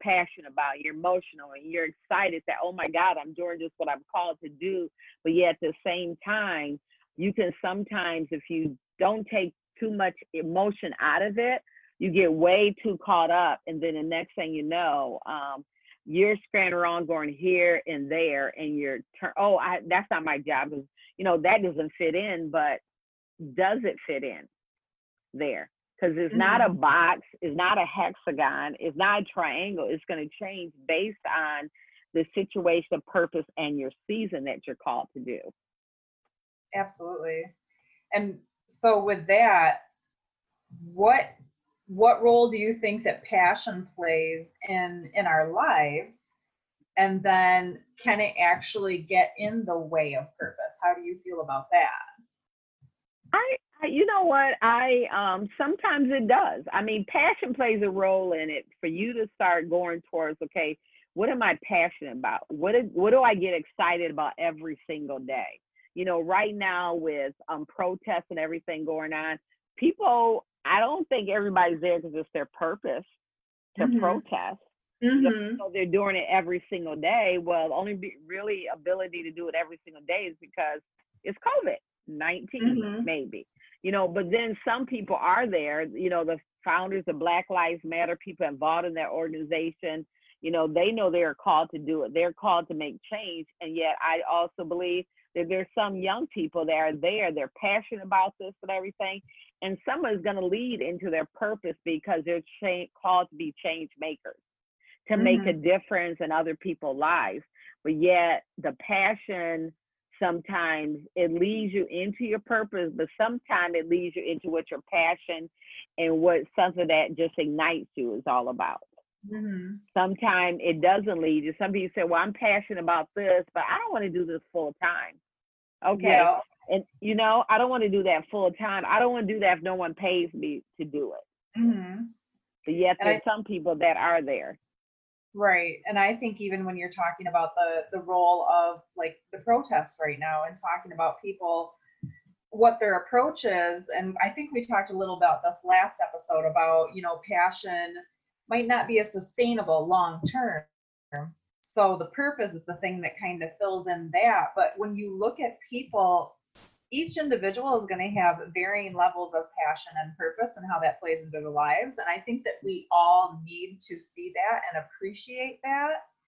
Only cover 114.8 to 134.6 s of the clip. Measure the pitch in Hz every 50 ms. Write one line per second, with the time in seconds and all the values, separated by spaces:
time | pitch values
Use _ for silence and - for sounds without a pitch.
114.8 | - - 190 170 165 165 180 - - - 170 160 165 165 _ _ - - - -
115.8 | - _ - - 165 165 160 160 165 180 170 151 - - - - 180 185 180 180
116.8 | 170 160 160 156 151 - 156 156 165 165 - 175 151 147 147 156 156 170 170 156
117.8 | 98 - - 147 123 117 104 117 - 147 127 127 120 127 127 123 95 80 - -
118.8 | - _ _ _ _ _ _ _ - 202 214 214 214 208 190 180 180 185 208 202
119.8 | _ _ - 190 185 190 196 - 233 220 185 180 180 175 175 - - 170 160 156
120.8 | 165 180 196 208 196 208 185 165 160 160 156 151 147 160 156 - 202 190 196 202
121.8 | 185 180 - 208 170 170 170 165 185 208 202 - 247 214 196 208 208 - 202 175
122.8 | 165 170 170 160 156 - - 202 202 190 180 180 180 _ - 175 - - 202 403
123.8 | 466 466 359 220 202 185 165 180 175 165 160 165 - _ - 170 156 147 147 -
124.8 | 180 175 175 151 117 85 - _ _ _ _ _ _ _ _ _ _ _ _ -
125.8 | - 180 208 196 185 185 170 180 170 175 - - - _ _ _ _ - 185 196
126.8 | 190 _ _ - 208 214 214 214 220 220 220 240 - - 220 220 247 254 254 247
127.8 | 220 202 190 202 180 190 165 156 - - 214 202 190 180 180 - 220 208 196 190
128.8 | 170 - 185 220 247 247 247 240 220 190 220 214 196 185 180 160 165 190 185 185
129.8 | 175 165 160 - 196 180 185 180 170 165 160 156 151 151 143 - - _ _ -
130.8 | 156 151 139 147 135 95 - - - _ _ _ _ _ - 226 233 233 220 190
131.8 | 185 185 190 220 233 233 - _ _ _ _ _ _ _ _ _ - 156 160 170
132.8 | 180 180 185 - 202 208 214 214 - 226 214 220 208 - 208 175 151 175 165 151
133.8 | 175 165 156 - 127 170 170 170 143 139 135 90 69 67 - -